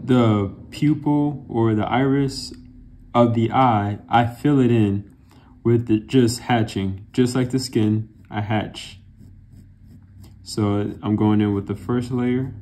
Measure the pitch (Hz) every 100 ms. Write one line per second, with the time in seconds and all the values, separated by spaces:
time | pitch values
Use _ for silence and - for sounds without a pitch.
0 | 127 127 113 104 98 - - - 147 147
1 | 147 147 147 135 - 117 113 107 101 120
2 | 135 139 135 - - - - - - -
3 | - 120 120 113 113 123 131 107 101 104
4 | - 117 117 - 147 143 123 117 104 98
5 | 104 - _ - - - 117 117 113 107
6 | 107 131 120 110 - 123 113 - 95 95
7 | - - 123 127 127 139 - 120 107 107
8 | 110 - - 107 104 110 - - - -
9 | - - - - - - - - - -
10 | - - - - - - 104 101 101 -
11 | 101 107 107 104 104 101 98 98 - 123
12 | 123 127 123 127 135 -